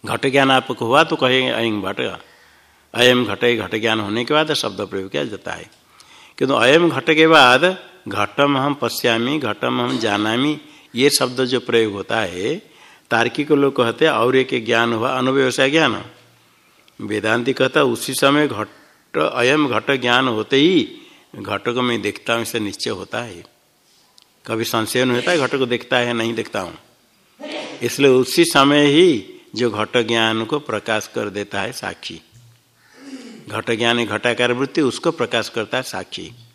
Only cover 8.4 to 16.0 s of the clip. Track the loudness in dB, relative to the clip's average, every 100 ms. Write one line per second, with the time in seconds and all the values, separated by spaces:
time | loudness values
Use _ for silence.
8.4 | 2 2 -2 -2 -4 -2 0 0 0 -2
9.4 | -4 -4 -4 -2 -2 -2 -2 0 0 0
10.4 | -2 -4 -12 -20 _ 0 2 2 -2 -2
11.4 | -2 -2 0 2 2 -4 -4 -2 -2 -4
12.4 | -6 -6 _ _ -20 -20 _ 0 0 -2
13.4 | 0 2 2 2 -2 2 2 2 2 2
14.4 | 0 -4 0 0 2 0 -2 -2 0 0
15.4 | 0 0 2 2 0 -2